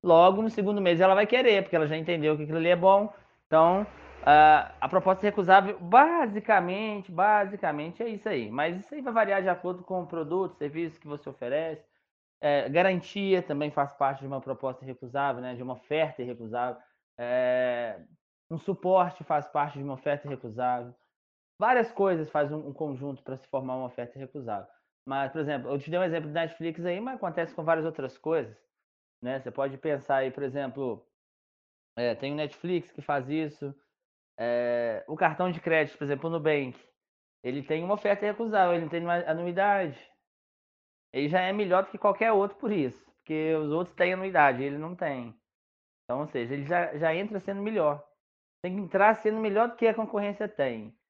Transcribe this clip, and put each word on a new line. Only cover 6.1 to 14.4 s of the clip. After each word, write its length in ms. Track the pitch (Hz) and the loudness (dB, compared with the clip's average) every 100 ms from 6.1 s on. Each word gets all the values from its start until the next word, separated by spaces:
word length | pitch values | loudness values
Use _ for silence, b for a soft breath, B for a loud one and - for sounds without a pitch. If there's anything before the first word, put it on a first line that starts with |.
| 339 247 208 208 208 175 196 220 208 190 | 4 0 -4 2 2 2 -4 -6 -8 -10
basicamente 960 | 165 202 214 196 202 175 147 156 170 | 0 2 4 0 -4 -4 -4 -8 -8
é 60 | 226 | -8
isso 180 | 208 220 | -6 -4
aí. 240 | 156 107 | -4 -4
Mas 260 | 123 156 180 | -4 -4 -4
isso 160 | - | -10
aí 80 | 302 | -10
vai 120 | 262 | -2
variar 280 | 226 208 196 | 0 2 0
de 60 | 190 | 0
acordo 340 | 180 180 180 | -2 -4 -8
com 200 | - 185 | -6 -8
o 60 | 175 | -6
produto, 500 | 170 151 180 185 - | -6 -4 -2 -4 -6
serviço 420 | 147 156 165 156 | -8 -6 -8 -10
que 80 | 151 | -14
você 220 | 147 143 | -12 -12
oferece. 560 | 131 123 143 160 151 _ _ _ _ _ _ | -10 -4 -4 -4 -8 _ _ _ _ _ _
É, 260 | 147 143 127 | 0 0 2
garantia 760 | 151 190 180 - 202 196 185 | 2 2 0 -4 -4 2 2
também 300 | 180 143 147 | 2 -4 -2
faz 220 | 147 139 | -2 -2
parte 260 | - 139 135 | 0 -2 -2
de 80 | 135 | -8
uma 140 | 135 | -10